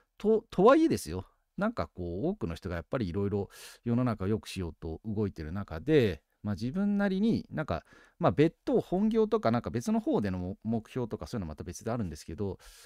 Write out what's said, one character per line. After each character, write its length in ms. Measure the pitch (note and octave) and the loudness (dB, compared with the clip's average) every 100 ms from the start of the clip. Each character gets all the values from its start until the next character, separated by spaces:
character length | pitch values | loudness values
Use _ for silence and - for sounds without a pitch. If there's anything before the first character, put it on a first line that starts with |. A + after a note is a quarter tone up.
| _ - | _ -4
と、 280 | G3+ A3 - | 2 2 0
と 120 | - | 6
は 120 | G#3+ C#4 | 8 8
い 80 | |
え 60 | D#4 | 6
で 80 | A#2 | 2
す 100 | - | -2
よ。 160 | F2+ - _ _ - | -8 -8 _ _ -4
な 120 | G#3 | -4
ん 40 | |
か 140 | A3+ E2 | -4 -8
こ 340 | - F2 F2+ | -6 -6 -4
う、 40 | D#3 | -4
多 80 | G#3 | -4
く 120 | F2 | -6
の 60 | |
人 160 | E2 - | -6 -6
が 60 | E2+ | -8
や 60 | |
っ 40 | - | -4
ぱ 100 | C3+ | -4
り 80 | F#2 | -2
い 60 | |
ろ 140 | F#2+ G2+ | -2 -2
い 20 | |
ろ 180 | G2+ G2 - - - | -2 -4 -12 -20 -8
世 120 | A#2+ A#2 | -2 0
の 80 | |
中 220 | B2+ G2+ F#2+ | 0 -2 -2
を 20 | |
良 120 | G#2+ | -2
く 80 | - | -4
し 120 | F#2 | -6
よ 100 | E2 | -6
う 60 | - | -8
と 220 | D#2+ D#2+ A2 | -10 -8 -6
動 200 | G#2 G2+ | -2 -2
い 60 | |
て 100 | - | -2
る 80 | D2+ | -8
中 280 | G2 G2 D#3+ | -6 -6 -6
で、 420 | - D#3 G#2+ D2 _ _ G#2 | 2 4 4 0 _ _ -6
ま 60 | |
あ、 20 | |
自 180 | F#2 A#2+ | -4 -4
分 280 | F#3 G3+ G3+ | -2 0 0
な 100 | G3+ | 0
り 120 | F#3+ | 0
に 260 | A3+ C3 - | 2 0 -2
な 140 | - | -8
ん 20 | D3+ | -4
か、 180 | D#2+ _ - - - | -6 _ -20 -20 0
ま 100 | D#3+ | 0
あ、 20 | |
別 240 | F#2 E3 - - | 4 2 2 0
途 140 | A3+ | 0
本 300 | - F#3 A3 | 2 0 2
業 180 | A3 A3 | 2 2
と 120 | A3+ | 2
か 100 | A#2 | 2
な 100 | A#2 | 0
ん 20 | |
か 80 | F#2 | 0
別 200 | A#2 G#3+ | -4 0
の 80 | G#3+ | 0
方 220 | D#4 A3+ | 2 0
で 80 | G2+ | 0
の 80 | F#2 | -2
も-、 200 | F2+ - | -4 -6
目 240 | A2 A2+ - | -4 -4 -4
標 200 | B2+ A2+ | -6 -6
と 100 | G#2+ | -6
か 80 | F2 | -6
そ 120 | A#2 | -6
う 20 | |
い 20 | |
う 0 | |
の 60 | D#2+ | -6
ま 80 | D2+ | -8
た 80 | |
別 200 | F2+ - | -10 -8
で 60 | A2+ | -6
あ 80 | A#2+ | -4
る 60 | |
ん 60 | F#2 | -4
で 60 | D#2+ | -8
す 100 | - | -12
け 100 | E2 | -6
ど、 240 | G2+ - - - | -6 -6 -14 -20